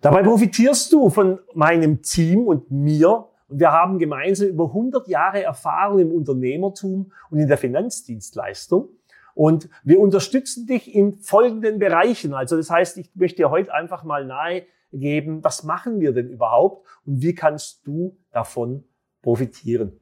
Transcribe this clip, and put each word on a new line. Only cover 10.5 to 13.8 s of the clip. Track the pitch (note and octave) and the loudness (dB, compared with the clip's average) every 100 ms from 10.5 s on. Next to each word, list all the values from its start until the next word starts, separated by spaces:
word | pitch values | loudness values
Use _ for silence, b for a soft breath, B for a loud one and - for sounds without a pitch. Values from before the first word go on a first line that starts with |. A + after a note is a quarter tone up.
| - A#3 | -14 -4
dich | B3+ - | -6 -2
in | G#3 G3+ G3+ | 0 0 0
folgenden | - G3+ A#3+ A3+ A3 G#3+ | 0 2 2 0 -4 -2
Bereichen. | G3 E3+ G#3 A#3+ D#3 C#3 | 0 2 2 0 -6 -6
Also | C3 E3 | -4 -4
das | D#3+ | 0
heißt, | E3+ F3 - | 0 0 -4
ich | E3+ - | -18 -4
möchte | F#3 F3 | -4 0
dir | D3+ | 0
heute | D#3 G3 | 0 -2
einfach | D3+ | -6